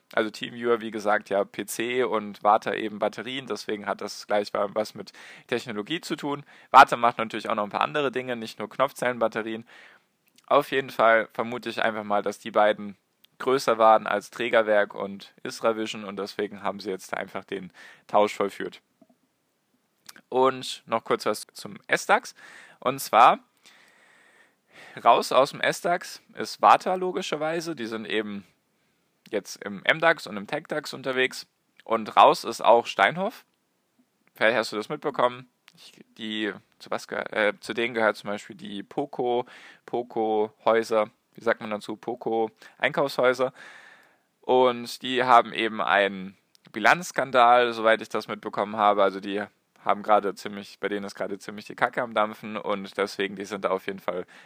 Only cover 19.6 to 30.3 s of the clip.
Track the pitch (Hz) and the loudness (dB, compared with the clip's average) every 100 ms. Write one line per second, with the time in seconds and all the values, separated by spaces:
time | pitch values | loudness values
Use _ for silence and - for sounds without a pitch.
19.6 | _ _ _ _ - - _ 123 131 131 | _ _ _ _ -20 -20 _ 2 2 2
20.6 | 127 - - 113 - 117 117 107 - - | -8 -12 -4 -4 -2 -2 -2 -4 -8 -16
21.6 | 107 101 - - - 214 - - - - | -18 -16 -4 -2 2 0 -2 -16 -20 -20
22.6 | - _ 120 135 - 107 131 196 - _ | -20 _ -6 -4 2 6 8 6 -2 _
23.6 | _ _ _ _ _ _ _ _ _ _ | _ _ _ _ _ _ _ _ _ _
24.6 | _ - - - 117 127 - - 139 - | _ -20 -20 0 4 4 4 2 2 0
25.6 | - 156 170 175 - - _ - 107 - | -2 -2 -2 -4 -6 -16 _ -12 -12 4
26.6 | 104 135 208 185 185 185 185 151 156 170 | 6 6 4 -4 -4 -6 -6 -4 -4 -4
27.6 | 165 151 113 113 92 104 104 101 95 _ | -6 -8 -8 -8 -4 -4 -4 -8 -14 _
28.6 | _ _ _ _ _ _ - 104 - - | _ _ _ _ _ _ -8 -8 -8 -12
29.6 | 101 98 - 151 165 160 - | -12 -4 -2 2 2 0 -4